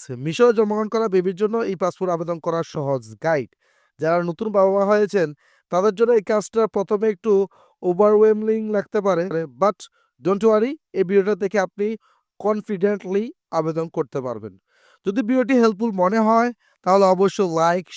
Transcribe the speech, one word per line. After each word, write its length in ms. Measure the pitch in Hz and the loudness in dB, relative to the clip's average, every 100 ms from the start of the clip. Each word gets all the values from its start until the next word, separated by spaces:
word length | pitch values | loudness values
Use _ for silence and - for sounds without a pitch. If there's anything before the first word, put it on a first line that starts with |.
| - | -12
মিশরে 420 | 123 143 165 240 | -10 -8 0 2
জন্মগ্রহণ 360 | 220 214 214 214 | 2 0 -2 -4
করা 200 | 226 220 | -2 0
বেবির 260 | 185 180 180 | 0 -2 -2
জন্য 220 | 208 226 | -4 -2
এই 200 | 226 180 | -4 -4
পাসপোর্ট 340 | 180 - 180 | -4 -4 -4
আবেদন 260 | 170 170 170 | -4 -4 -6
করার 260 | 175 165 160 | -4 -4 -6
সহজ 380 | 165 139 135 110 107 160 | -6 -4 -4 -6 -8 -2
গাইড। 260 | 156 110 _ _ _ _ - | -2 -4 _ _ _ _ -6
যারা 220 | 156 175 | -2 0
নতুন 260 | 175 160 220 | -2 -4 -2
বাবা 200 | 202 190 196 | 2 2 2
মা 60 | 196 | 2
হয়েছেন, 440 | 208 208 202 156 147 _ _ - | 2 2 0 -2 -4 _ _ -4
তাদের 220 | 175 202 190 | 0 0 2
জন্য 160 | 233 | 2
এই 100 | 233 | 2
কাজটা 440 | 185 214 - 220 220 | 2 -2 -2 -2 -2
প্রথমে 420 | 208 190 208 220 | -2 -2 -2 -2
একটু 400 | 202 226 196 190 _ _ _ | -4 0 0 0 _ _ _
ওভারওয়েলমিং 880 | 180 175 208 208 214 214 220 220 214 | -4 2 4 6 4 2 0 -2 -2
লাগতে 300 | 208 - 214 | -4 -2 -2
পারে, 240 | 196 170 185 165 160 123 | 0 0 -2 -4 -6 -2
but 180 | 196 196 - _ _ _ | -2 -2 -10 _ _ _
don't 200 | 135 196 | -2 0
worry, 340 | 220 214 240 311 _ | 2 2 0 -6 _
এই 120 | - 180 | -4 0
ভিডিওটা 300 | 202 190 190 | 2 2 -2
দেখে 240 | 196 208 | -2 -2
আপনি 380 | 185 - 208 220 _ _ _ _ | -2 -2 -6 -6 _ _ _ _
কনফিডেন্টলি 920 | 208 214 202 196 202 202 185 202 233 - _ | -2 -2 -4 -2 0 -2 -2 -4 -4 -10 _
আবেদন 380 | 165 160 160 165 | -4 -2 -2 -6
করতে 320 | - 147 143 | -6 -6 -6
পারবেন। 380 | 127 110 104 92 _ _ _ _ 190 | -8 -8 -12 -18 _ _ _ _ -6
যদি 140 | 202 | -4
ভিডিওটি 320 | 214 254 220 262 | 0 0 2 4
হেল্পফুল 360 | 226 190 233 | 2 0 -4
মনে 280 | 190 180 226 | 0 0 2
হয়, 340 | 220 226 240 233 _ _ | 2 2 0 -6 _ _
তাহলে 220 | 180 196 190 | 0 4 4
অবশ্যই 400 | 185 196 - 185 | 4 2 0 -2
like, 440 | 160 165 180 175 | 2 0 0 -4